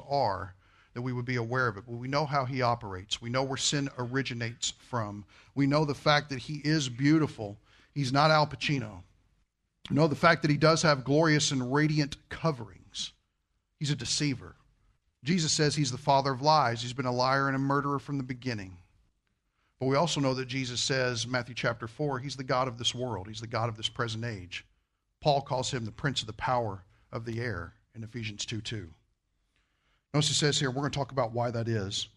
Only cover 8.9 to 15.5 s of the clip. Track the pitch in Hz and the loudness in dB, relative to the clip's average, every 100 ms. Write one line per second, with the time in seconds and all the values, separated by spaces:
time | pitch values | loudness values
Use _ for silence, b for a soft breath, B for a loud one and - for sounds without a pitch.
8.9 | 95 - _ _ _ _ _ _ _ - | -10 -18 _ _ _ _ _ _ _ -2
9.9 | 139 160 135 170 165 156 147 151 160 165 | 4 4 6 6 6 4 4 6 6 4
10.9 | 143 123 147 160 151 151 139 123 139 151 | 2 4 4 6 4 2 0 0 2 4
11.9 | 151 147 - _ - 165 131 104 95 - | 2 0 -4 _ -4 -2 -2 -8 -16 -16
12.9 | - - - _ _ _ _ _ _ 139 | -10 -10 -12 _ _ _ _ _ _ -4
13.9 | 143 117 - 147 117 95 - _ _ _ | -2 -2 0 0 -2 -8 -18 _ _ _
14.9 | _ _ _ 120 185 156 | _ _ _ -2 0 2